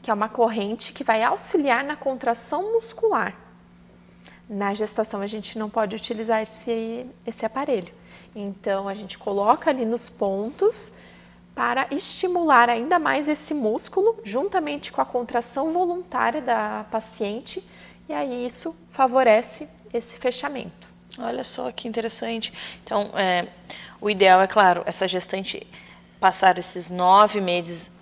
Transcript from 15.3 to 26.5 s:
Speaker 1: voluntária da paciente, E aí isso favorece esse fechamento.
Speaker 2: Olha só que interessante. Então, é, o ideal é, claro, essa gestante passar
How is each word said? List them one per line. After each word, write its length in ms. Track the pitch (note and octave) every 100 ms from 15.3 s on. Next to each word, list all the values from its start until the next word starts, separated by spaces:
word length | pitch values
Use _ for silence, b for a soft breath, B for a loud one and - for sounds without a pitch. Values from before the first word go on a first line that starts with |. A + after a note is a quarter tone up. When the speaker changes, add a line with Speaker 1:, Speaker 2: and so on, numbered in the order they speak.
| A#3+ A#3+ C4+ D#4
Speaker 1:
voluntária 680 | E4+ F4+ F4 F4+ B3+ A3+ D4
da 420 | B3+ A3+ G#3+ G#3+ G#3+
paciente, 720 | A3 A3 - G#3 A3 - F#4+ B B B B -
E 40 |
aí 340 | D4 C#4+ B3 B3
isso 280 | - E4 - -
favorece 800 | - C4 B3+ C4 G#3+ A#3+ - D4 - -
esse 240 | A#3+ - -
fechamento. 680 | B3 A#3+ C#4+ C4+ F3 - - - - -
Speaker 2:
Olha 260 | A#3 A#3+
só 260 | - - B3
que 160 | - A#3
interessante. 640 | A3+ A3+ - A3+ A3+ - B B B
Então, 280 | - G3+ G3+
é, 320 | - F#3+ F3+ F3 - - B B B
o 100 | G#3
ideal 300 | G3 F#3+ F#3
é, 40 | F#3+
claro, 360 | A3 F#3+ F3 -
essa 200 | - F#3
gestante 600 | F#3 - F#3+ F#3+ - - B B B - -
passar 380 | F#3+ F3+ F#3+